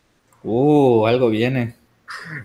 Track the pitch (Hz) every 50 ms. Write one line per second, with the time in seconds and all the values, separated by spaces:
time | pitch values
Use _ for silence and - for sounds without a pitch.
0 | _ _ _ _ _ _ _ _ - 107 107 123 139 151 147 147 139 127 120 110
1 | 107 113 120 127 127 113 110 107 120 131 135 127 117 113 - _ _ _ _ _
2 | _ - - - - 165 156 139 -